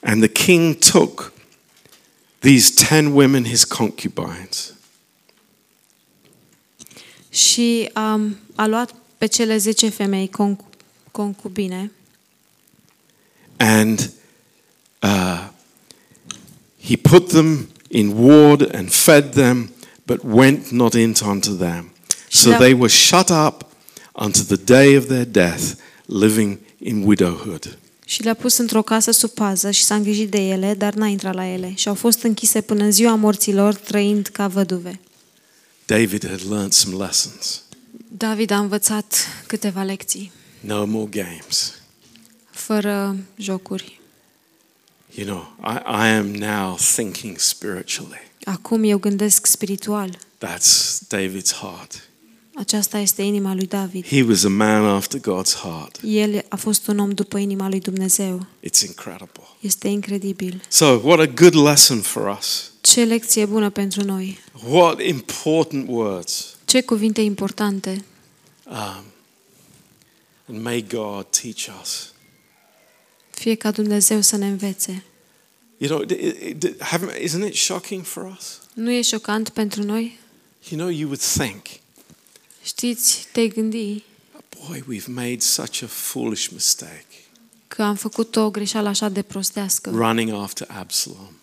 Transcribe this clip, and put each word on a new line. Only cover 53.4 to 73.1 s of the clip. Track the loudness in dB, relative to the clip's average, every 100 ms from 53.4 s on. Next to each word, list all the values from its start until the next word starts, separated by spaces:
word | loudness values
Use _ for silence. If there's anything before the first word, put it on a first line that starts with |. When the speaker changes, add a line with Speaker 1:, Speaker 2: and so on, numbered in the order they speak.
| -4
Speaker 2:
lui | -6 -6
David. | -6 -8 -10 -2
Speaker 1:
He | 0
was | 4 2
a | 2
man | 2 2 4 2
after | 0 -2 -8
God's | -4 -4 -2 -4
heart. | -6 -12 -14 -12
Speaker 2:
El | -4 -2 0 -4 -6
a | -8
fost | -6 -6 -4
un | -4
om | -2
după | -4 -6 -6
inima | -6 -6 -6
lui | -6
Dumnezeu. | -6 -6 -4 -2 -4 -8 -12 _ -4
Speaker 1:
It's | -2 -2
incredible. | -10 -18 -18 -20 -20 -20 _
Speaker 2:
Este | -8 -6 -4
incredibil. | -6 -6 -6 -6 -8 -10 -12 -4
Speaker 1:
So, | 2 4
what | 4 4 4
a | 4
good | 6 6 8
lesson | 4 6 4 2
for | -4 -6 -6 -6
us. | -8 -8 -10 _
Speaker 2:
Ce | 2 4
lecție | 4 0 0 -2 0
bună | 0 -2
pentru | -2 -6 -4
noi. | -6 -6 -8 -14 -20 -16 0
Speaker 1:
What | 4 4 4
important | -2 -4 -6 -8 -2 0 0 -4 -6
words. | -4 -4 -4 -8 -10 -10 -16 0
Speaker 2:
Ce | 0
cuvinte | 0 -2 -2 0
importante. | -2 -2 -6 -4 -4 -4 -8 -10 -12 _ _ _ _ _ -16
Speaker 1:
Um, | -12 -12 -14 -20 _ _ _ _ _ _ _ _ _ _ _ _ _ _
and | -12
may | -6 -6 -6
God | -8 -8 -10 -12 -14
teach | -14 -16 -16 -16
us. | -14 -14 -16 _ _ _ _ _ _ _ _ _ _